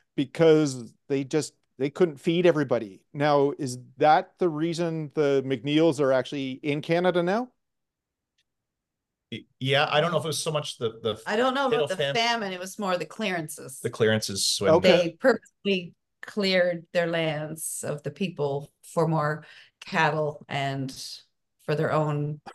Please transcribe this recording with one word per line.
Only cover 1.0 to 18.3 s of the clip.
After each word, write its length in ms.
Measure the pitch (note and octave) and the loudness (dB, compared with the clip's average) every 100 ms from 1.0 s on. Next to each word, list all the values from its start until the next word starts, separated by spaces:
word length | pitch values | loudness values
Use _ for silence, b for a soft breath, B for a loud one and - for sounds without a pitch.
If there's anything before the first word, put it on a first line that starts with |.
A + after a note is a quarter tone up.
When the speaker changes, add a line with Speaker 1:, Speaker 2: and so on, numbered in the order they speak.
| _ | _
Speaker 1:
they 140 | C#3 C3+ | -4 -2
just, 280 | D#3 C#3 - _ - | -4 -4 -10 _ -6
they 100 | C#3+ | -6
couldn't 280 | - F3+ C#3 | 0 0 0
feed 280 | - E3+ F3 | -2 2 4
everybody. 560 | D#3 C#3 A#2+ G#2+ F#2 _ | 4 2 -2 -4 -14 _
Now, 400 | D3 D3 D3 C#3+ - | -2 2 4 2 0
is 220 | C#3 B2 - - | -8 -8 -14 2
that 360 | D3 E3 F3+ _ | 6 6 2 _
the 100 | F3+ | -2
reason 640 | D3+ E3+ D#3+ F3 D#3+ D3+ - | 0 -2 -2 -2 -4 -6 0
the 260 | C#3+ C#3 C3 | 2 2 0
McNeils 540 | C3 C3+ D3+ E3 C#3 | -4 0 4 4 4
are 120 | C3+ | 2
actually 380 | C3 B2 D3 C3+ | 2 0 -6 -6
in 300 | C3+ D3+ D3 | -6 -4 -4
Canada 420 | C#3+ E3+ F3+ F3 | 0 2 2 2
now? 260 | F3 G#3 B3+ _ _ _ _ _ _ _ _ _ _ _ _ _ _ _ _ _ _ | 0 -2 -4 _ _ _ _ _ _ _ _ _ _ _ _ _ _ _ _ _ _
Speaker 2:
Y-, 140 | - - _ | -16 -16 _
yeah, 280 | C3 C3+ D3+ | 0 2 2
I 80 | D3 | 2
don't 120 | E3 | 2
know 60 | D#3+ | 0
if 40 | |
it 40 | D#3+ | -2
was 140 | C#3+ | -4
so 80 | E3 | -4
much 260 | D3 C#3 - | -4 -6 -6
the, 220 | A2+ A2+ | -6 -4
the 180 | A2+ G#2 F3 | -4 -4 -4
Speaker 3:
I 100 | G#3+ | 0
don't 200 | C4 C4 | 0 0
know 120 | C4+ | 0
about 200 | A#3 C#3+ | 0 0
Speaker 2:
potato 60 | C#4+ | -2
Speaker 3:
the 0 | |
Speaker 2:
fam- 180 | C#3 F3+ | -2 0
Speaker 3:
famine. 380 | A#3 A#3 G3+ | 0 -2 -4
It 60 | F#3 | -8
was 180 | F#3+ - | -10 -6
more 200 | G3+ G#3+ | -2 -2
the 80 | - | -4
clearances. 720 | - G#3+ F3 D3+ - C3+ - | -6 -4 -4 -6 -12 -16 -10
Speaker 2:
The 100 | A#2 | -10
clearances 680 | - A2 A2 - G2 - - | 0 2 2 0 -2 0 2
when 120 | G2+ E3 | 4 6
Speaker 1:
Okay. 160 | F#3+ F3 | 6 4
Speaker 3:
They 120 | E3 - | 2 2
purposely 720 | C4 A3 - _ G3+ F#3+ F3 - _ _ | 2 2 -2 _ -2 -2 -4 -16 _ _
cleared 640 | - G#3+ F#3+ F#3 F3+ E3+ D#3+ | -10 -4 2 2 2 0 -2
their 140 | F3 E3+ | -2 0
lands 760 | E3 D#3+ D3 D3+ D#3+ - - D3 | 0 -2 -4 -6 -8 -10 -8 -8
of 180 | D3 | -6
the 80 | C#3+ | -8
people 600 | - F#3+ | -6 -6